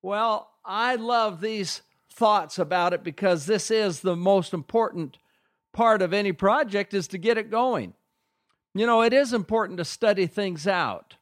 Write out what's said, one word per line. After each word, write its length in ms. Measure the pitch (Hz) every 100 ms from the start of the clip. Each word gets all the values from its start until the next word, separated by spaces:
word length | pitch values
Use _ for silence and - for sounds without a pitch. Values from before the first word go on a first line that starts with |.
Well, 520 | 185 208 226 214 - _
I 300 | - 202 240
love 460 | 254 226 240 214 170
these 420 | 214 220 185 - _ _ _
thoughts 500 | - 220 208 156 -
about 340 | 160 180 175
it 100 | 180
because 440 | 175 143 196 175 143
this 240 | 214 -
is 300 | 220 208 160
the 160 | 185 175
most 380 | 180 196 170
important 640 | 180 139 226 220 175 151 _ _ _ _ _ _
part 300 | - 226 214
of 100 | 185
any 200 | 196 202
project, 640 | 165 190 254 254 202 196
is 140 | 202 170
to 100 | 190
get 180 | 190 226
it 140 | 214
going. 440 | 220 254 208 92 - _ _ _ _ _ _ _
You 140 | 190 226
know, 160 | 226
it 100 | 233
is 200 | 254 277
important 460 | 233 185 220 208 180
to 60 |
study 420 | 165 - 226 196 180
things 400 | - 202 165 165
out. 500 | 180 139 90 - -